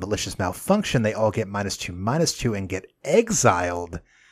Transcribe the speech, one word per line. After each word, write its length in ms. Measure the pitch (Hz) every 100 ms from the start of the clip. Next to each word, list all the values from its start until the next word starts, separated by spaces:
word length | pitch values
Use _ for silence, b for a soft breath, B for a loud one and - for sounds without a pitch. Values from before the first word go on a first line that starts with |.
Malicious 380 | 92 104 - -
Malfunction, 640 | 90 - - 208 - 139
they 120 | 107
all 160 | 101 110
get 160 | 110 98
minus 300 | 101 101 -
two, 160 | -
minus 440 | 90 101 151 165 -
two 180 | 123
and 140 | 104 92
get 200 | 95 - _
exiled. 960 | - 202 233 175 120 90 90 87 85 85 b b b